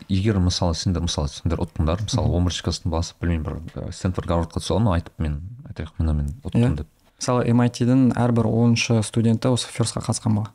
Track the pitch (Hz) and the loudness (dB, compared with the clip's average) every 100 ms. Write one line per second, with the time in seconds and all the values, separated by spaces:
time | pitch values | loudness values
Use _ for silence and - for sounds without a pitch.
0 | - 95 107 98 87 - 90 82 98 87 | -2 0 2 4 2 2 0 0 0 0
1 | 85 - 73 - - 82 85 - 78 87 | -2 -2 -4 -4 -4 -2 -4 -2 0 0
2 | - 80 78 82 90 - - 80 87 82 | -2 0 2 2 0 -2 -4 -4 -4 -2
3 | 85 - 85 82 76 73 80 - - - | -4 -4 -2 -2 -4 -8 -10 -10 -10 -4
4 | 92 90 87 85 82 - - 90 113 85 | -4 -4 -2 -2 0 -6 -2 0 2 0
5 | - - 78 73 90 120 - - 80 - | -2 -6 -4 -4 -8 -16 -16 -12 -12 -2
6 | 80 76 71 - - - 120 78 78 _ | 0 0 -2 -6 -4 0 0 0 -8 _
7 | _ _ - 123 120 120 123 - 120 131 | _ _ -2 0 2 4 2 2 2 4
8 | 127 110 120 117 110 113 120 117 - 113 | 4 4 2 2 2 4 4 4 2 2
9 | 104 117 113 110 131 120 - - 113 117 | 2 2 2 2 2 0 -2 -4 -4 -2
10 | - 113 110 107 110 | -4 -2 0 0 -2